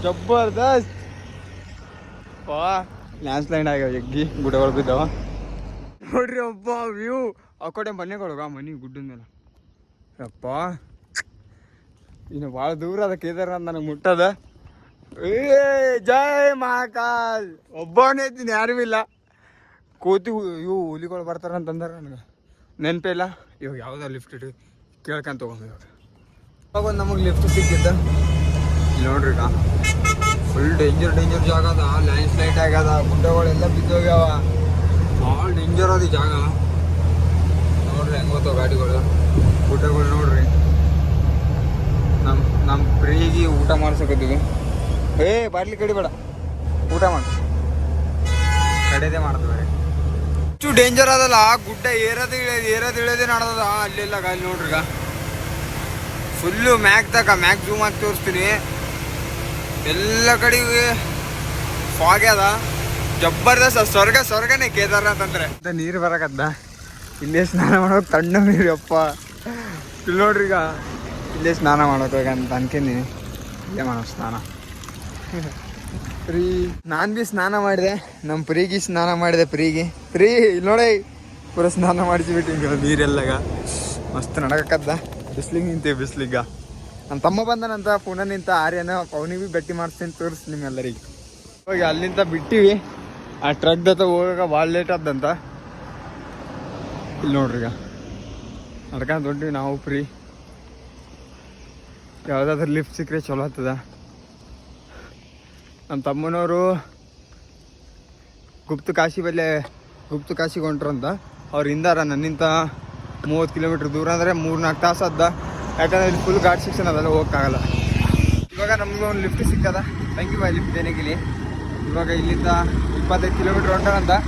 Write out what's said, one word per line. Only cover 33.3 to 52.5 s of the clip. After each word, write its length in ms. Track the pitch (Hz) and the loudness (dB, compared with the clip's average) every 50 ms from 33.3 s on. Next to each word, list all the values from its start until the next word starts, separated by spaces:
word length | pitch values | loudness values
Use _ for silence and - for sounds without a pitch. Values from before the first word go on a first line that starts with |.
| 165 170 165 160 156 - 85 85 | 4 6 4 4 4 4 2 2
ಬಿದ್ದೋಗ್ಯಾವ. 520 | - - - - 170 175 170 175 170 165 165 160 156 151 - - - - - - - - - - - - - - - - | 2 2 2 2 2 4 4 6 6 6 4 4 2 0 0 0 2 2 2 2 2 2 2 4 4 4 2 2 2 2
ಭಾಳ 300 | - - - - - 185 | 2 2 2 2 2 0
ಡೇಂಜರ್ 380 | 180 160 160 160 170 185 185 185 | 0 0 2 2 4 4 4 4
ಅದ 120 | 185 180 | 4 4
ಈ 60 | 165 160 | 4 2
ಜಾಗ. 260 | 156 - - - 151 - - - - - - - - - - - - - - - - - - - - - - - - - - - - - - - - | 2 2 2 2 2 2 0 0 2 2 0 2 2 0 0 2 2 2 2 2 4 4 4 4 4 4 4 4 4 4 4 4 2 2 2 2 0
ನೋಡ್ರಿ 220 | 147 147 147 156 143 | 0 0 0 0 0
ಹೆಂಗ್ 140 | - - - | 0 0 2
ಹೋಗ್ತಾವ 200 | - - 190 180 | 2 2 2 2
ಗಾಡಿಗಳು, 460 | 127 127 127 - - - - - - - - - - 80 78 78 - - - - 73 76 76 | 2 2 2 2 2 2 2 2 2 2 4 4 4 4 4 4 6 6 6 6 4 4 4
ಗುಡ್ಡಗಳು 400 | 78 76 76 76 76 73 76 73 | 4 4 4 4 4 4 4 4
ನೋಡ್ರಿ. 560 | 76 76 73 73 73 73 73 73 73 76 78 78 78 76 - - - 73 73 - - - - - - - - - - - - - - - - - - - - - - - - | 4 4 4 4 4 6 4 6 6 6 6 6 6 4 4 4 4 2 2 2 2 2 2 2 2 2 2 2 0 2 0 0 0 0 0 2 2 2 2 2 2 2 4
ನಮ್, 420 | 139 - - - - - - - - | 4 4 4 4 4 4 4 4 4
ನಮ್ 320 | - - - - - - | 4 2 4 4 4 4
ಪ್ರೀಗಿ 460 | - - 147 156 160 165 156 170 170 | 4 4 4 4 4 4 4 4 4
ಊಟ 260 | 160 156 - - - | 4 4 4 4 4
ಮಾಡ್ಸಕತ್ತೀವಿ. 640 | 156 151 151 151 147 151 160 135 143 127 135 131 135 139 - - - - - - - - - - - - - - - - 151 | 4 4 4 2 2 2 2 2 2 2 2 2 0 0 0 0 -2 -2 -2 -2 -2 -2 -2 -2 -2 -2 0 0 2 2 2
ಏ, 240 | 180 208 233 233 214 | 4 2 2 0 -2
ಬಾಟ್ಲಿ 300 | 165 180 190 202 220 202 | -2 -4 -4 -4 -4 -4
ಕಡಿಬೇಡ, 280 | 214 208 208 196 180 160 - - - - - - - - - - - - - - - - 165 | -2 0 0 0 -2 -4 -6 -8 -12 -12 -12 -10 -8 -8 -8 -6 -4 -2 -2 -2 0 0 2
ಊಟ 100 | 170 185 | 2 4
ಮಾಡು. 380 | 185 170 147 127 - - - - - - - - - - - - - - - - - - - - - - - - - - 170 170 170 165 160 - - | 4 2 2 -2 -2 -2 -2 -2 0 0 0 0 0 0 0 0 0 0 0 0 0 0 -2 0 2 2 2 2 2 4 4 4 2 2 2 2 2
ಕಡೆದೇ 260 | - 156 151 160 160 160 | 2 2 2 0 0 0
ಮಾಡ್ತೀವಿ. 340 | 151 147 143 - - - - - - - - - - - - - - - - - - - - - - - - | 0 0 0 0 0 0 0 0 0 -2 -2 -2 -2 -2 0 0 0 0 0 -2 -2 0 0 0 0 -2 -4
ಎಷ್ಟು 180 | - - 294 | -4 -2 2
ಡೇಂಜರ್ 380 | 269 220 247 247 240 247 269 262 | 6 6 6 6 6 6 6 6
ಅದಲ್ಲ, 460 | 262 262 262 254 247 226 214 220 233 | 6 4 4 6 6 8 8 8 6
ಗುಡ್ಡ 300 | 226 - 220 220 202 - | 4 0 -6 -10 -4 -4
ಏರೋದು 500 | 247 240 226 220 220 233 233 254 247 254 | -2 0 0 0 0 0 -2 -4 -4 -4
ಇಳಿಯೋದು, 320 | 254 254 247 | -4 -4 -2